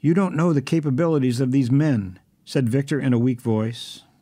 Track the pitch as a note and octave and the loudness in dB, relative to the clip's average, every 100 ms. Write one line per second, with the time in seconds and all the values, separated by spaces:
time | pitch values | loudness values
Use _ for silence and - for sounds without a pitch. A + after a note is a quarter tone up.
0 | C#3 E3+ F#3+ F3+ F3 D3+ - E3 D3 C3 | 2 2 0 0 2 2 0 -2 0 0
1 | E3+ D#3 B2+ A#2+ C3 C3+ B2+ C3+ D#3 B2 | 2 2 0 0 0 0 2 2 2 0
2 | F#2+ F#2 _ _ - D3+ B2+ B2+ C#3 D3 | -2 -12 _ _ -6 -2 0 0 -2 -2
3 | C3+ A#2+ B2 B2 A#2+ A2 A2 A#2 - - | 0 2 2 -2 -2 -2 -2 -8 -14 -18
4 | - _ | -20 _